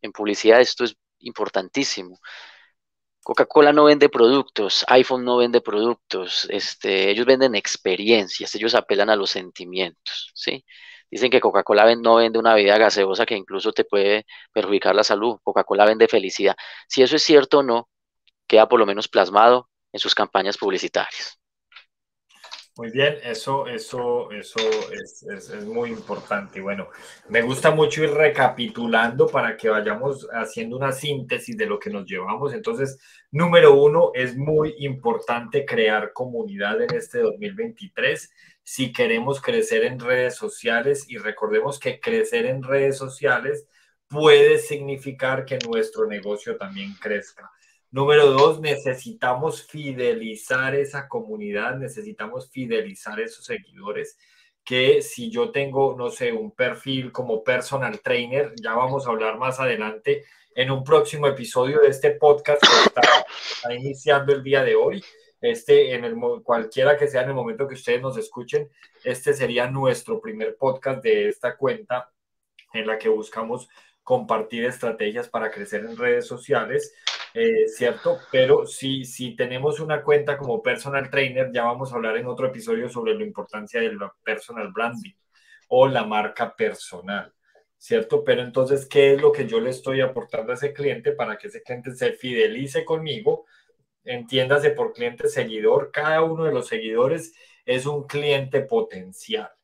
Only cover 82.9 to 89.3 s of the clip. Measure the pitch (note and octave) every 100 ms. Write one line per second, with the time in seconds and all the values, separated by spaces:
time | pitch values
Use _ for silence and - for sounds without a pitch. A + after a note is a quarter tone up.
82.9 | A#2+ A2+ G#2 G#2 - - G#2 G#2 A#2+ A2+
83.9 | G#2 G2 _ - A2 - A#2 G#2 F#2+ A#2
84.9 | A#2+ - _ _ _ _ _ _ B2+ C3
85.9 | B2 G#2+ G#2+ G#2+ - A#2 - G#2+ F#2+ -
86.9 | F2+ F#2 G2+ - _ _ _ _ _ -
87.9 | A#2 A2 D3 - A#2+ B2 C3 C3 C#3 -
88.9 | C#3+ C#3 C#3 D3